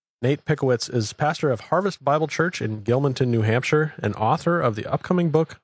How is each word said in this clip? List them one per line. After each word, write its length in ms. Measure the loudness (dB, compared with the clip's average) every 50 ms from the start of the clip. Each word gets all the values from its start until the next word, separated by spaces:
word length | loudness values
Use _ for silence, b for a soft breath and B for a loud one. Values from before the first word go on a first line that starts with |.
| _ _ _ _ -2
Nate 220 | -2 -2 0 0
Pickowitz 440 | -2 -2 0 2 2 0 0 0 -2
is 240 | -2 -2 -2 -2 -4
pastor 380 | -2 -2 -2 -2 0 0 -2
of 80 | -2 -2
Harvest 460 | -2 -2 0 0 0 0 -4 -4 0
Bible 240 | 0 2 2 0 -2
Church 340 | -2 0 -2 -2 -2 -4 -6
in 200 | -6 -6 -4 -2
Gilmanton, 440 | 0 0 2 2 0 0 0 0
New 160 | 2 2 2 2
Hampshire, 520 | 2 2 2 0 2 2 2 0 0 -4 -4
and 140 | -4 -4 -2
author 460 | 0 0 0 0 0 0 0 0 0
of 160 | 0 0 -2
the 100 | -2 -4
upcoming 440 | -4 -4 -4 -2 0 0 2 2 2
book, 280 | 2 2 0 0 -4 -14